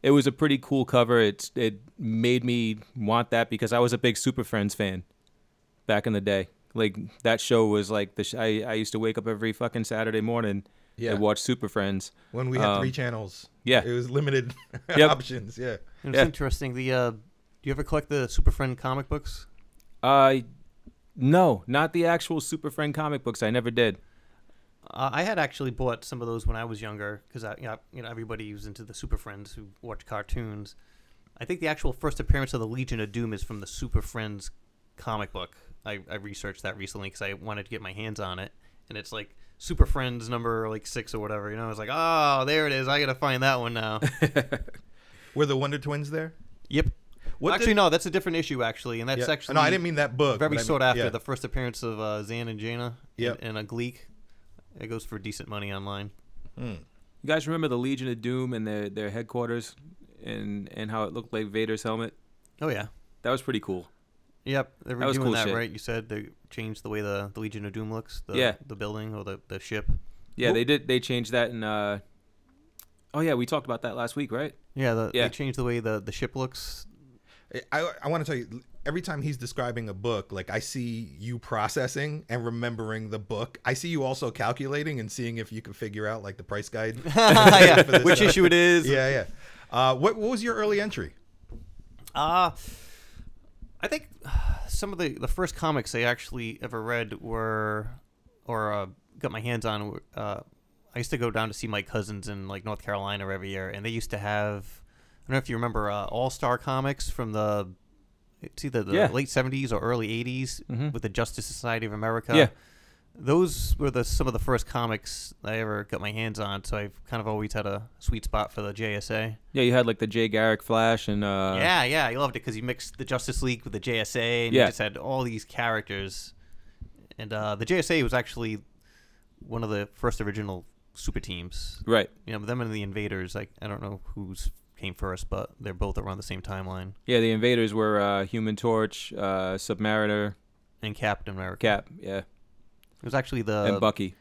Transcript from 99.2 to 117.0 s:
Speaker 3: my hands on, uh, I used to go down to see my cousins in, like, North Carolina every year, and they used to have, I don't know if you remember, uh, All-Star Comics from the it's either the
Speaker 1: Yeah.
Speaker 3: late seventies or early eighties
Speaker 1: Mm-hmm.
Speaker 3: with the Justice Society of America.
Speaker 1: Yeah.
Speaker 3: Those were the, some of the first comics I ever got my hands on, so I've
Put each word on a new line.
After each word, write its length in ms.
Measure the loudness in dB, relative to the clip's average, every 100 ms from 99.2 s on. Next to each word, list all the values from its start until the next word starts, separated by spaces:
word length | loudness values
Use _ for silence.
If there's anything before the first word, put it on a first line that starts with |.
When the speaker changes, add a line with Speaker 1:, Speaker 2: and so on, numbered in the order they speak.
| -6
Speaker 3:
my 80 | -4
hands 240 | -4 -2 -2
on, 340 | -4 -6 -10 -12 -8
uh, 240 | -6 -6 -10 _ _ _ _
I 40 | -8
used 120 | -4
to 60 | -2
go 140 | 0
down 160 | 0 -4
to 60 |
see 140 | -4 -4
my 140 | -4
cousins 440 | -2 -4 -4 -8 -8
in, 200 | -10 -10
like, 180 | -10 -8
North 160 | -8
Carolina 480 | -4 -4 -2 -4 -4
every 200 | -6 -6
year, 180 | -6 -6
and 160 | -6 -6
they 40 |
used 200 | -6 -6
to 60 | -6
have, 480 | -2 -2 -2 -4 -10 -18 -20 _ _ _ -2
I 40 |
don't 20 |
know 40 | -2
if 100 | -2
you 60 | -4
remember, 340 | -2 -2 -2
uh, 160 | -2 -4
All-Star 520 | -2 -4 -2 0 0
Comics 520 | 0 -2 -2 -4 -6
from 220 | -6 -4
the 360 | -2 0 0 -4 -12 _ _ _ _ _ _ -18
it's 180 | -10 -4
either 180 | -2
the 100 | 0
Speaker 1:
Yeah. 140 | 2 2
Speaker 3:
late 180 | 2 0
seventies 420 | 0 0 -2 -2
or 60 | -2
early 320 | 0 -2 -2
eighties 500 | -4 -4 -4 -6 -8 -8
Speaker 1:
Mm-hmm. 220 | -4 -4
Speaker 3:
with 100 | -4
the 60 | -4
Justice 360 | -2 -2 -4 -10
Society 400 | -8 -4 -4 -4
of 80 |
America. 420 | -4 -2 -2 4 6
Speaker 1:
Yeah. 120 | 6 4 -20 _ _ _ _ -8
Speaker 3:
Those 600 | 2 4 4 0 0 2
were 100 | 2
the, 120 | 0
some 240 | 0 2 0
of 60 |
the 60 | 0
first 260 | 0 0 0
comics 640 | -2 -2 -4 -6 -12 -14 -12
I 180 | -6 -4
ever 260 | -2 -4 -6
got 160 | -6
my 100 | -6
hands 260 | -4 -6 -4
on, 280 | -6 -6 -6
so 100 | -6
I've 260 | -6 -12